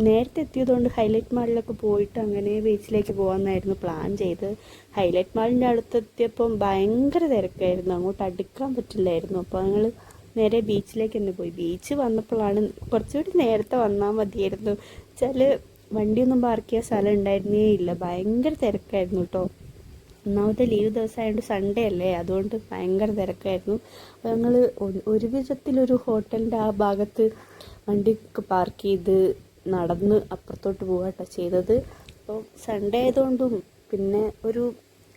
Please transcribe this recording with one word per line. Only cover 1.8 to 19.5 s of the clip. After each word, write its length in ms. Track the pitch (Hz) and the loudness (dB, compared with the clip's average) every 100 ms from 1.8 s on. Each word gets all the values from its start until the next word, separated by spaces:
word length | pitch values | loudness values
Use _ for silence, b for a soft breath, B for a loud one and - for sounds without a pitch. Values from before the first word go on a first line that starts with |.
പോയിട്ട് 340 | 214 202 202 233 | 0 2 0 -2
അങ്ങനെ 320 | 214 202 202 214 | -4 -2 -2 0
ബീച്ചിലേക്ക് 540 | 220 208 - 214 202 | 2 0 0 -2 -2
പോകാമെന്നായിരുന്നു 640 | 196 190 190 196 190 196 190 | 0 0 0 0 0 -2 -4
പ്ലാൻ 300 | 180 160 175 202 | -4 -4 -4 -2
ചെയ്ത്. 320 | 185 170 202 214 B B B | -2 -2 -6 -8 B B B
ഹൈലൈറ്റ് 420 | - 180 180 185 226 | 0 2 2 0 0
മാളിൻ്റെ 320 | 226 247 247 | 2 4 4
അടുത്തെത്തിയപ്പം 800 | 233 233 240 214 - 233 226 233 214 | 2 0 -4 -4 -2 -2 0 0 2
ഭയങ്കര 680 | 202 190 202 233 277 339 330 | 0 2 2 4 2 2 2
തിരക്കായിരുന്നു, 680 | 226 180 - 185 185 180 | 2 0 -2 0 0 0
അങ്ങോട്ട് 280 | 180 185 196 | 0 -2 -2
അടുക്കാൻ 460 | 196 180 185 - 269 | -4 -4 -10 -6 -6
പറ്റില്ലായിരുന്നു. 680 | 247 - 208 185 165 165 185 | -4 -6 -2 0 0 -2 -6
അപ്പോൾ 220 | 170 185 | -4 -2
ഞങ്ങൾ 220 | 190 202 220 - B B - | 0 2 0 -2 B B -10
നേരെ 240 | 226 214 226 | 0 2 2
ബീച്ചിലേക്ക് 560 | 214 202 - 226 220 220 | 2 -2 -2 -4 -4 -2
തന്നെ 140 | 196 | -4
പോയി. 180 | 185 175 | -4 -8
ബീച്ച് 420 | 180 170 180 - | -6 -6 -6 -6
വന്നപ്പോഴാണ് 680 | 285 247 220 220 226 208 202 214 - - | -2 0 0 -2 -2 0 0 -2 -4 -2
കുറച്ചുകൂടി 420 | 226 - 285 349 359 | -2 -2 -4 0 2
നേരത്തെ 380 | 240 220 220 254 | 2 2 0 0
വന്നാൽ 360 | 214 202 202 | 0 0 0
മതിയായിരുന്നു. 600 | 220 202 - 190 196 214 208 B B | 0 -2 -2 -4 -2 -4 -4 B B
വെച്ചാൽ 420 | B - 262 262 269 269 - - - | B -4 -2 2 2 2 -4 -20 -8
വണ്ടിയൊന്നും 480 | 214 208 220 254 254 | -2 0 2 4 4
പാർക്ക് 260 | 240 220 - | 2 0 -2
ചെയ്യാൻ 160 | 226 | -4
സ്ഥലം 280 | - 214 202 | 0 0 2
ഉണ്ടായിരുന്നേ 500 | 208 196 196 196 208 214 | 2 2 0 0 2 4
ഇല്ല, 180 | 202 175 | 4 0
ഭയങ്കര 600 | 175 180 180 202 233 285 311 | -4 -4 -4 -2 0 0 0
തിരക്കായിരുന്നു 600 | 226 190 - 196 180 185 | -2 -2 -2 -2 -2 -2
ട്ടോ. 180 | 170 185 180 | -2 -2 -4